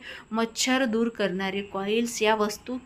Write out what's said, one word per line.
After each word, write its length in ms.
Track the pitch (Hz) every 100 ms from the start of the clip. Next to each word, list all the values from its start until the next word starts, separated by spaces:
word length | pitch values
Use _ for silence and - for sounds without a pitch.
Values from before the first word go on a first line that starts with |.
| - - -
मच्छर 540 | 220 226 - - 262 262
दूर 240 | 220 233
करणारे 520 | 226 196 180 190 196
कॉइल्स 600 | 202 196 196 220 233 -
या 140 | 214 220
वस्तू 420 | 208 208 - 254